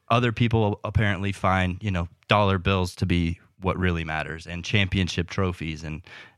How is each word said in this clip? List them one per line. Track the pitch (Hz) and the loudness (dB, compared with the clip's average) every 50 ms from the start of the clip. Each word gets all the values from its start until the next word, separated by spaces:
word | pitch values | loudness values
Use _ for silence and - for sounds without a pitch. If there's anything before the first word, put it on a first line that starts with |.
| _ - | _ 0
other | 117 120 120 120 | 2 2 2 2
people | 110 - 123 113 113 113 110 101 104 - | 2 2 2 2 4 2 2 2 0 -2
apparently | - 107 101 - 113 101 101 85 98 101 | -6 -4 -2 0 0 0 0 -2 -2 -4
find, | 95 - - 95 92 95 92 90 90 95 | -4 0 0 2 2 2 2 0 -2 -4
you | 107 104 | -4 -2
know, | 95 87 87 - - _ _ - | -2 -2 -2 -4 -8 _ _ 2
dollar | 107 104 104 98 95 | 4 4 4 4 2
bills | 92 87 98 98 92 90 90 - | 2 2 2 2 2 0 -2 -2
to | - 98 | -2 0
be | 90 92 87 85 82 82 - _ _ _ - | 2 2 2 2 0 -2 -6 _ _ _ -4
what | - 92 - 85 | -2 -2 0 0
really | 92 90 87 82 80 | 0 0 0 -2 -2
matters | 80 78 78 76 76 78 80 - | -4 -4 -4 -4 -6 -8 -10 -10
and | 85 87 87 85 | -10 -10 -10 -4
championship | - - 104 98 92 - 98 92 85 - - 85 - | 0 2 2 2 2 2 0 0 0 0 -2 -4 -2
trophies | - - 98 90 87 - 80 80 78 76 82 | -2 -2 -2 -2 -2 -4 -6 -8 -8 -8 -8
and | 76 78 82 - - - - - - _ | -8 -8 -10 -12 -16 -20 -20 -20 -20 _